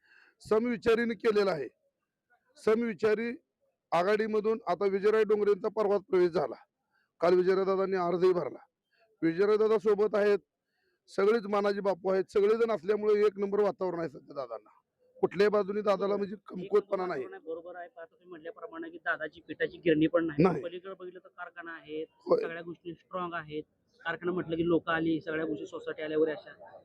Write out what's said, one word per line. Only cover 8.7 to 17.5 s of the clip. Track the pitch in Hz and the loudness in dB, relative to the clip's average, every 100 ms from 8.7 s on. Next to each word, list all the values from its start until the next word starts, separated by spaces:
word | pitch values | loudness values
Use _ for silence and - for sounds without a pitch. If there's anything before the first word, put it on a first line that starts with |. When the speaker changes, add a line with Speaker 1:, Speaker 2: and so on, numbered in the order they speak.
| _ _ _ _ _ | _ _ _ _ _
Speaker 1:
विजयरायदादा | 160 165 202 214 214 220 | -2 2 2 4 4 2
सोबत | 202 202 214 208 | 2 2 2 2
आहेत, | 208 202 - _ _ _ _ _ _ - | 2 2 -2 _ _ _ _ _ _ 0
सगळेच | 196 233 190 | 2 2 2
मानाजी | 208 202 202 | 0 0 0
बापू | 202 185 185 | -2 -2 0
आहेत, | 190 180 | 0 0
सगळेजण | 220 202 226 226 | 2 4 4 2
असल्यामुळे | 214 165 214 214 208 208 | 0 -2 0 2 4 4
एक | 196 | 2
नंबर | 202 202 | -2 2
वातावरण | 208 - 185 170 | 0 0 -4 -4
आहे | 165 | -6
सध्या | - - 143 | -8 -14 -10
दादांना. | 123 110 - _ _ _ _ _ | -8 -10 -14 _ _ _ _ _
कुठल्याही | 190 165 208 | -2 2 2
बाजूने | 208 190 208 | 2 0 -2
दादाला | 208 190 196 202 | 0 0 0 -2
म्हणजे | 196 | -4
Speaker 2:
एक | 196 - | -10 -14
Speaker 1:
कमकुवतपणा | - 175 208 202 196 180 | -12 0 0 0 -2 -4
नाही. | 156 | -6
Speaker 2:
वातावरण | 123 | -8
आहे, | 190 151 | -12 -12